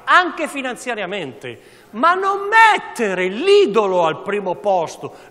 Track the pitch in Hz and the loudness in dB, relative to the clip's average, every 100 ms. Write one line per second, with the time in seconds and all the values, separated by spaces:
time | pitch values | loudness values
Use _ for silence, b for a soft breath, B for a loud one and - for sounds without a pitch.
0 | - 330 359 - 302 277 254 233 254 214 | 2 2 2 -4 -8 -6 -8 -8 -8 -6
1 | 180 202 139 - 127 113 - - _ 214 | -6 -6 -8 -12 -14 -16 -20 -20 _ 0
2 | 320 381 392 403 403 453 440 381 - - | 2 2 0 -2 2 6 6 4 -2 -4
3 | 208 180 185 208 381 403 302 208 202 180 | -4 -2 -4 -2 4 4 4 2 2 2
4 | 160 156 202 202 185 170 202 185 156 - | 0 -2 -4 -4 -4 -4 -2 -2 -2 -8
5 | 139 B B | -16 B B